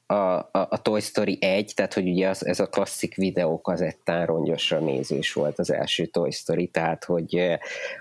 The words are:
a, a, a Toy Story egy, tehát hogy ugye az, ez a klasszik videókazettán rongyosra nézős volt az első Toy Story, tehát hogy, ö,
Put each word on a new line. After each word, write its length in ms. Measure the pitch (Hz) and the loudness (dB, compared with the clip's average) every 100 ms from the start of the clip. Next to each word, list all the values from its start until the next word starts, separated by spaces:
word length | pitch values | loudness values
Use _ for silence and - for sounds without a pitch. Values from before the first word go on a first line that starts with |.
| - | -2
a, 80 | |
a, 340 | 101 95 90 - | 2 2 2 0
a 300 | 95 92 107 | 0 0 0
Toy 180 | - 107 | 0 0
Story 380 | - - 101 92 | 0 0 0 0
egy, 320 | 95 95 107 | 2 2 0
tehát 200 | - 95 | 0 0
hogy 140 | - 92 | 0 0
ugye 200 | 90 95 | 2 2
az, 180 | 95 - | 0 -2
ez 140 | 90 | 0
a 60 | 95 | 0
klasszik 460 | - 98 - 90 | 0 -2 -2 -6
videókazettán 1120 | - 95 90 82 80 - 85 82 - - 85 85 | -2 0 2 0 0 -2 -2 -2 -4 -2 0 2
rongyosra 520 | 82 78 80 - 80 | 0 0 0 0 0
nézős 540 | 78 67 67 71 - | 0 0 0 -2 -2
volt 260 | - 73 - | 0 0 0
az 140 | 90 | 0
első 340 | - - - 82 | 0 0 -2 -2
Toy 240 | - 85 | 0 -2
Story, 360 | - - 82 87 | -2 -2 0 0
tehát 380 | - 82 82 | 0 0 -2
hogy, 320 | - 87 82 87 | -2 -2 0 0
ö, 180 | 90 82 - - - - | 2 0 -4 -8 -10 -8